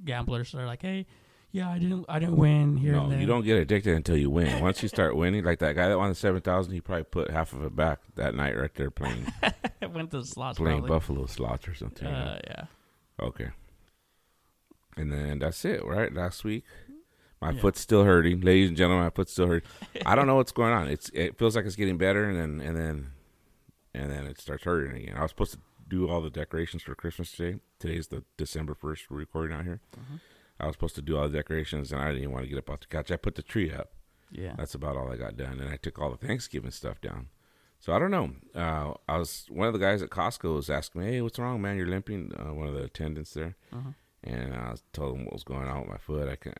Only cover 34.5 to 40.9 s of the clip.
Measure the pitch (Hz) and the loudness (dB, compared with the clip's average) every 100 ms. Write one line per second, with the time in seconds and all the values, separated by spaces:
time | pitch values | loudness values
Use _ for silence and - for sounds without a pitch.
34.5 | - 78 69 73 67 64 58 57 57 65 | -6 -8 -6 -6 -4 -6 -6 -8 -8 -8
35.5 | 65 69 71 78 73 73 60 - 120 - | -6 -8 -6 -8 -6 -6 -6 -6 -6 -6
36.5 | 71 62 - 62 - - 50 62 _ _ | -8 -8 -10 -10 -8 -10 -10 -12 _ _
37.5 | _ _ _ - 92 185 190 82 65 - | _ _ _ 0 2 2 0 -2 -6 -12
38.5 | - 85 78 73 - - 80 82 - - | -4 -2 -2 -4 -8 -2 -2 -2 -8 -10
39.5 | 71 113 107 95 104 - - 90 - 87 | -2 0 2 2 2 -2 -2 -2 -2 -2
40.5 | 76 69 73 - | -2 0 -4 -4